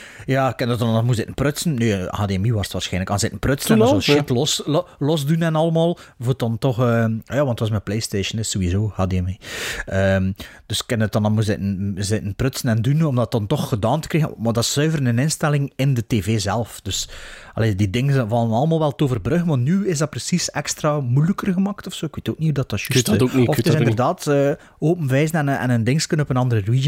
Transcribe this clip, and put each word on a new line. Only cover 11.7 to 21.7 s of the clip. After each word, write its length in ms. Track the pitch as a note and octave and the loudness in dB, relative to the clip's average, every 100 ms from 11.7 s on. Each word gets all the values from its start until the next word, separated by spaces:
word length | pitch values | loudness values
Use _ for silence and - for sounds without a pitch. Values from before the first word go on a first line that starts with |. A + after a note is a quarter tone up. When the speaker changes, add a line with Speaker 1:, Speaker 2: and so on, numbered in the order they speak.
| F#2 G2+ F#2 | -2 -4 -4
Speaker 1:
zitten 360 | F#2+ G#2+ G2+ | -2 -2 -4
prutsen 340 | - C3 - B2+ | -2 -2 -2 0
en 140 | A2 | 0
doen, 220 | A2+ D3+ | 2 2
om 100 | D#3+ B2 | 2 2
dat 140 | A2+ | 0
dan 140 | A#2+ G#2 | -2 -2
toch 220 | D3 D#3 | -2 -2
gedaan 320 | A2+ A2 D#3 | -2 0 0
te 80 | - | 0
krijgen. 260 | E3 D#3 - | -2 -2 -2
Maar 140 | A2+ | -2
dat 120 | A2+ | 0
is 80 | A2+ | 0
zuiver 340 | C#3+ D#3+ D#3+ B2 | 0 0 0 0
een 120 | A#2 | 2
instelling 540 | D3+ - D#3 D3 C#3 - | 0 0 0 0 -2 -2
in 180 | C#3 | 0
de 80 | A#2+ - | 0 0
T 80 | A2+ | -2
V 160 | F#2 A2+ | 0 -2
zelf. 400 | G2 A2+ A2 - | 0 -2 -4 -10
Dus, 260 | F#2+ - - - - - - | -8 -8 -8 -14 -18 -18 -10
allee, 200 | - A2+ | -2 0
die 160 | F#2+ G2+ | 2 0
dingen 240 | A#2 C#3+ | 0 2
zijn 140 | C3+ G#2 | 2 2
van 220 | A#2 A#2 | 0 2
allemaal 260 | A2 D#3+ D#3+ | 0 2 2
wel 160 | D3+ | 0
te 100 | - | 0
overbruggen, 420 | C#3+ A#2+ A#2 E3+ E3+ | 0 0 0 0 2
maar 120 | C3+ | 0
nu 300 | B2+ G3 G3+ | 2 2 0
is 100 | D3+ | -2
dat 120 | D3+ | -4
precies 400 | A#2+ - F3+ - | -6 -4 -2 -2
extra 500 | C#3+ - - D#3 D3 | -4 -6 -2 -2 0
moeilijker 520 | B2 C3 E3 - G#3 | 0 2 2 0 -2
gemaakt 340 | F3+ G3 | 0 -2